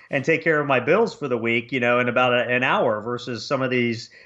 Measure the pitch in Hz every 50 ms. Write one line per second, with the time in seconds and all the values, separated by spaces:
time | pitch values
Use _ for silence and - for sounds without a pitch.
0 | - - 139 135 123 160 160 151 - 165 156 151 139 139 135 123 113 143 175 220
1 | 233 190 - - 147 127 123 110 113 113 117 120 117 - 135 127 120 120 120 123
2 | 120 120 113 127 127 123 120 123 113 120 123 127 131 147 180 214 160 120 107 107
3 | 104 120 120 120 - 131 117 107 - - 143 127 131 123 127 123 120 120 113 117
4 | - - - - -